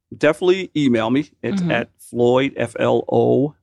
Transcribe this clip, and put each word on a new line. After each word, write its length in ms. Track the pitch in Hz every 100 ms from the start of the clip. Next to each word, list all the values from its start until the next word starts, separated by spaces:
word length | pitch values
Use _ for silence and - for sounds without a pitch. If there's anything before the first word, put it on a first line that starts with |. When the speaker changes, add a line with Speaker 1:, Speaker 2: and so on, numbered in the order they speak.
| _
Speaker 1:
definitely 560 | 117 147 156 180 190 180 151
email 320 | 143 117 110
me. 220 | 131 151 _
It's 200 | 117 120
Speaker 2:
Mm-hmm. 80 | 175
Speaker 1:
at 180 | 117 117 _
Floyd, 540 | - 120 120 127 139 -
F 180 | 117 -
L 260 | 120 120 -
O 440 | 120 120 123 143 -